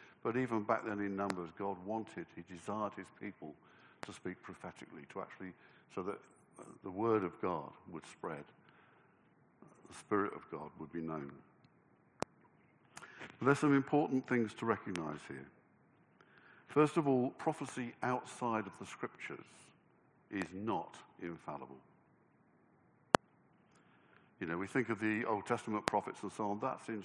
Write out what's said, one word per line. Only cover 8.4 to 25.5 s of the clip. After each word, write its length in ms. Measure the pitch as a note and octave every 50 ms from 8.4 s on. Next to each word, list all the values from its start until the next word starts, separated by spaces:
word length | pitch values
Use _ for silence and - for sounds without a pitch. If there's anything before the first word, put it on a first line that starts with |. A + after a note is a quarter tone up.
| D2 - - - - - - - - - - - - _ _ _ _ _ _ _ _ _ _ _ - - - - - -
the 60 | -
Spirit 380 | - - - G#2+ G2+ G2+ - -
of 80 | - - -
God 200 | D#2+ D2+ D2+ D2+ - -
would 140 | D#2 D2
be 80 | D#2 E2+
known. 300 | D#2+ D#2+ D#2+ D#2 C#2+ C#2 C#2 C#2 - - _ _ - _ _ _ _ _ - _ _ _ _ - - - _ _ - _ _ _ _ _ _ _ _ _ - - - - - - - - - -
But 80 | A#2+
there's 120 | C3 C#3+ -
some 140 | - D3 C#3+
important 540 | C#3 C3+ - D3 D3 D3+ - C#3 C3 C3 -
things 260 | B2+ A#2+ A2+ G#2+ -
to 120 | - A2+
recognize 540 | A2+ G#2+ - - G2 F#2 F2 D#2+ D2+ D2+ D2 - -
here. 180 | C#2 - - - - - _ _ _ _ _ _ _ _ _ _ _ - - - - - - - - - -
First 300 | - - D3 D3+ D3 -
of 100 | E3+ D3+
all, 240 | C#3 C3 B2+ B2 C3+ - -
prophecy 540 | - D#3+ D#3 - D3 C3 - B2 A#2+ A#2+ - -
outside 640 | - B2 B2+ B2 - - - - B2+ A#2+ A2+ A2 G#2
of 60 | F#2+ - -
the 60 | G2+
Scriptures 580 | - - - - G#2+ - - - - - - - - - - - - - _ _ _ _ _ _ _ _ _ _ _
is 160 | G#2 G2 F2+ -
not 440 | F2+ F#2+ G#2 A2+ G2+ E2+ - - - - - - - -
infallible. 540 | - F2 E2+ D#2+ - - D2+ C2 B1+ C2 C2+ C2 - - - _ _ _ _ _ _ _ _ _ _ _ _ _ _ _ _ _ _ _ _ _ _ _ - - - _ _ _ _ _ _ _ _ _ _ _ _ _ _ _ _ _ - - - _ _ _
You 60 | F#2 E2
know, 100 | E2+ F2
we 80 | G2
think 220 | G2 - C3+ A2+ G#2+
of 100 | A2+ G2+
the 260 | G#2+ G#2+ G#2+ G#2+ A#2+
Old 200 | - A2 G2+ -
Testament 400 | -